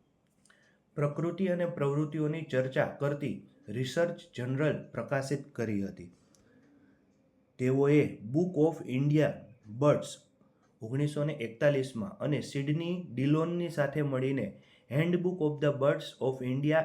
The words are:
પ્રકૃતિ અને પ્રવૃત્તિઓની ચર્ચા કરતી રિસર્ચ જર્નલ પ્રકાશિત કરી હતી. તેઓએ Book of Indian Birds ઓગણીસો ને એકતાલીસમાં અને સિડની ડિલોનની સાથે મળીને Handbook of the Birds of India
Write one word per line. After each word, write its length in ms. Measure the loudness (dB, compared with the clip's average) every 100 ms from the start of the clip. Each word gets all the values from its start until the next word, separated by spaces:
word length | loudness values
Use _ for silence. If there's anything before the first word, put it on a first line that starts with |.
| _ _ _ _ _ _ _ _ _ -4
પ્રકૃતિ 520 | -2 -2 -4 0 0
અને 180 | 0 -2
પ્રવૃત્તિઓની 760 | 0 0 0 -2 0 -2 -2
ચર્ચા 440 | -2 0 0 0 -2
કરતી 640 | -2 -4 -2 -4 -8 -12 _ -8
રિસર્ચ 520 | -4 -2 0 0 -2 -10 -8
જર્નલ 480 | -4 0 0 -2 -6
પ્રકાશિત 600 | -10 -4 -4 -2 -6 -6
કરી 300 | -6 -2 -2
હતી. 300 | -4 -8 -18 -20 _ _ _ _ _ _ _ _ _ _ _ _ _ -2
તેઓએ 600 | 2 4 6 6 4 -2 -2
Book 200 | 0 2 4
of 180 | 2 2 -4
Indian 460 | 0 4 4 4 0 -12 -20 -14 2
Birds 500 | 4 4 0 -14 _ _ _ _ _ _
ઓગણીસો 420 | -6 -2 0 0
ને 100 | -4
એકતાલીસમાં 840 | -4 -8 2 2 4 0 -4 -8 -4
અને 240 | -2 -2
સિડની 540 | -2 -4 0 0 -2 -4 -6
ડિલોનની 560 | -2 2 2 2 -2 -2
સાથે 320 | 0 0 0
મળીને 460 | -2 0 0 -2 -4 -8 -20 _ _
Handbook 500 | 0 2 2 0 0
of 140 | 0 2
the 120 | 0 4
Birds 260 | 2 2 -4 -2
of 200 | -2 -2
India 380 | -2 0 2 2